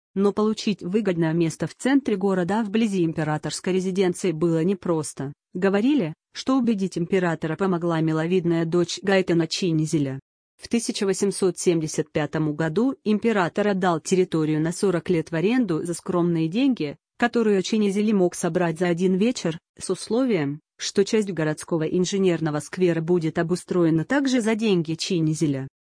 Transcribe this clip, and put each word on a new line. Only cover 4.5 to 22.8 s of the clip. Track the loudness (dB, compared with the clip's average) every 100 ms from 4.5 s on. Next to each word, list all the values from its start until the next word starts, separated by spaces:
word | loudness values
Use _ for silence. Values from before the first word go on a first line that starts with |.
| 2
непросто. | 2 0 0 -2 -4 -8 -10 -10 _
Говорили, | -2 0 2 2 2 0 -6 _
что | -8 0 2
убедить | 2 0 -2 -2
императора | 0 0 0 -2 -4 -2
помогла | 0 0 0 0
миловидная | 0 0 2 2 2 0 2
дочь | 0 0 -2
Гаэтано | 0 0 2 2 0
Чинизеля. | -2 0 0 2 0 -2 -6 -14 _ _ _
В | -4
тысяча | -2 -2 -2 -2
восемьсот | 0 0 0 -2 0
семьдесят | 0 0 0 -4 -4
пятом | -4 -2 -2 -2
году | -2 -2 0 0 0
император | 0 0 2 0 0 0 0
отдал | 0 0 0
территорию | 0 0 2 0 0 0
на | 0
сорок | 0 0 0 0
лет | -2 0
в | -2
аренду | 0 2 0 -2
за | -4
скромные | -6 -2 0 2 0 0
деньги, | 2 2 0 -4 -8 _ -2
которые | 0 2 2 2
Чинизели | 2 0 0 0 2
мог | 2 2 0
собрать | -2 0 -2 0
за | -2
один | 2 2 2
вечер, | 0 0 -4 -6 _ -12
с | -8
условием, | -6 -2 -2 0 0 -2 -6 _ -12
что | -4 0
часть | 2 2 0
городского | -2 -2 -4 -4 -4
инженерного | 0 0 0 2 2 2 0 -2
сквера | -6 0